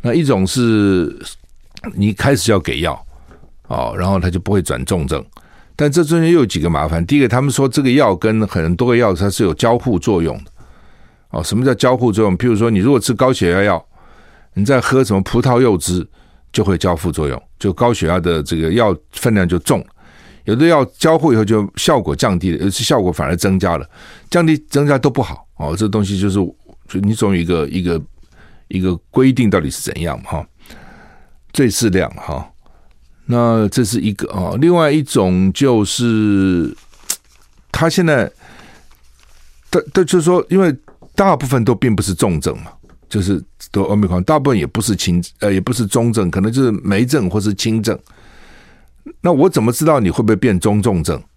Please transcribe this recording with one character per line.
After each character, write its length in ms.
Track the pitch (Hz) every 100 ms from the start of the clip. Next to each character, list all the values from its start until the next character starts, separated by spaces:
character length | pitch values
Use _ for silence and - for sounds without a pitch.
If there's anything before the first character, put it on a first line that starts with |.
那 140 | 123
一 80 | 131
种 240 | 147 110 92
是 680 | 127 120 110 101 92 78 69 - - - - - - -
你 180 | - 101
开 220 | 98 135
始 180 | 139 -
要 80 | 101
给 180 | 78 65
药， 240 | 82 67 - - - - - - -
哦， 260 | 60 60 95
然 100 | 90
后 120 | 98
他 100 | 90
就 80 | 87
不 140 | 82
会 100 | 101
转 200 | 85 64
重 200 | 64 92 69
症。 160 | 73 - - - - -
但 160 | - 147
这 140 | 143
中 160 | 156 170
间 100 | 165
又 80 | 170
有 80 | 117
几 140 | 87
个 100 | 80
麻 160 | 76 76
烦。 180 | 82
第 120 | 85 143
一 40 |
个， 80 | 127
他 140 | 120
们 80 | 143
说 180 | 131 139
这 140 | 156
个 80 | 135
药 240 | 127 127
跟 320 | 92 110 110 104
很 280 | 98 80 85
多 100 | 123
个 80 | 120
药 160 | 117
它 160 | 87 98
是 140 | 90
有 100 | 104
交 240 | 76 117 117
互 220 | 127 95
作 240 | 98 95
用 140 | 82 53
的。 120 | - - - - - - - _ _
哦， 120 | -
什 160 | 82 101
么 80 | 131
叫 80 |
交 220 | 117 127 127
互 160 | 120
作 120 | 101
用？ 140 | 107 90
譬 80 | 123
如 80 |
说 160 | 107 117
你 80 | 107
如 120 | 107
果 100 | 139
吃 120 | -
高 200 | 113 131
血 180 | 127 90
压 120 | 90
药， 200 | 101 85 - - - - - - -
你 100 | -
再 160 | 104 135
喝 220 | - 131
什 100 | 127
么 80 | 98
葡 200 | 92 113
萄 180 | 131 123
柚 160 | 127 95
汁， 300 | - 90 - - _ _ -
就 100 | -
会 140 | 101 87
交 180 | 92
互 160 | 82 90
作 160 | 78 76
用， 160 | 64 - -
就 140 | 101
高 220 | 90 120
血 120 | 117 80
压 140 | 90
的 220 | 85 82
这 140 | 73 82
个 120 | 80
药 240 | 104 110 87 _
分 200 | - 120
量 160 | 107 90
就 100 | 87
重。 220 | - 117 - - - - - -
有 100 | -
的 120 | 113 160
药 180 | 160 127 -
交 180 | 160 160
互 160 | 156
以 40 | 113
后 80 |
就 220 | 104 110 101 -
效 220 | - 147
果 160 | 82
降 240 | 71 120 90
低 120 | 90
了， 80 | 82
有 60 | 98
的 40 |
效 300 | - - 135
果 100 | 90
反 160 | 82 71
而 80 |
增 240 | 87 101 95
加 200 | 95 82
了， 100 | 67 - - - -
降 180 | 175 165
低 120 | 151 -
增 180 | 143 143
加 120 | 139
都 100 | 143
不 140 | 123
好 260 | 110 73 - -
哦。 180 | 76
这 140 | 85 107
东 160 | 107
西 160 | 98 98
就 80 | 101
是， 60 | 98 87 - - - -
就 140 | 92
你 140 | 101
总 200 | 110 107
有 60 | 92
一 40 |
个， 220 | 85 85 71
一 140 | 90
个， 180 | 87 82 71 - - - - - -
一 100 | 92
个 160 | 92 87 _
规 220 | - 131
定 160 | 127 113
到 100 | 95
底 120 | 73
是 100 | -
怎 180 | - -
样 180 | 82 60
哈， 200 | - 80 - _ - - - - - - - - -
最 180 | - 131
适 180 | 98 113
量 220 | 92 73
哈。 360 | 82 - 71 - - - - - _ _ -
那 420 | - 120 117 113 107
这 160 | -
是 160 | 110 113
一 120 | 101
个 160 | 101 -
啊， 200 | - 87 90
另 140 | 160
外 160 | 175 156
一 100 | 151
种 500 | 139 127 95 92 95
就 320 | 92 139 117
是 920 | 104 - 120 110 107 101 95 87 71 - - - - - _ _ _ _ _
他 180 | - 165
现 160 | 160
在， 260 | 170 139 98 _ - - - - - - - _ - - - - -
但， 120 | 175 -
但 120 | 190
就 140 | 180 185
是 60 |
说， 200 | 160 180 -
因 80 | 185
为 180 | 185 131 - - -
大 220 | - 196 151
部 100 | 131
分 180 | 131
都 80 | 113
并 220 | 113 127
不 80 | 101
是 100 | -
重 280 | 90 110 80
症 140 | 76 65
嘛， 140 | - - - - _
就 140 | 107
是 200 | 92 90 - - -
都 140 | 101
Omicron， 400 | 92 104 101 90
大 160 | 92 156
部 100 | 139
分 80 | 117
也 80 | 69
不 140 | -
是 160 | 110 98
轻， 260 | - 87 85 -
呃， 140 | 104
也 80 | 98
不 120 | 90
是 140 | 120 107
中 260 | 123 117
症， 160 | 113 92
可 80 | 95
能 100 | 101
就 140 | 123
是 80 | 127 104
没 240 | 95 98 123
症 240 | 147 92
或 100 | 104
是 140 | 101
轻 260 | 98 110 113
症。 160 | 107 92 _ _ - - - - - _ - _ - -
那 120 | 175
我 160 | 156 175
怎 140 | -
么 100 | 110
知 120 | 120
道 140 | 156 147
你 120 | 98
会 120 | 80
不 60 | 113
会 80 | 107
变 220 | 123 95
中 240 | 107 104
重 200 | 107 92
症？ 180 | 78 71 -